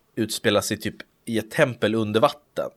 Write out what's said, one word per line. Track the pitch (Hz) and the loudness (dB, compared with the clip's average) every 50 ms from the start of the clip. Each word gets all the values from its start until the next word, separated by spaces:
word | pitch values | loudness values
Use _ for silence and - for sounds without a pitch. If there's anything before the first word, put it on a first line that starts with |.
| _ _ _ | _ _ _
utspelar | - 110 110 - - - 113 101 101 | -4 -4 -2 -4 -2 0 2 2 2
sig | 98 - 110 | 2 0 -2
typ | 104 - 104 - - - _ _ _ _ | -4 -4 -6 -8 -8 -14 _ _ _ _
i | - 117 107 | -4 -4 -4
ett | 104 - | -4 -2
tempel | - - 151 127 117 - - 107 110 | 0 2 2 2 2 0 0 0 0
under | 113 110 104 107 110 | 0 0 0 2 2
vatten. | 139 143 - - _ _ _ - 65 - - | 2 2 2 -4 _ _ _ -6 -6 -6 -8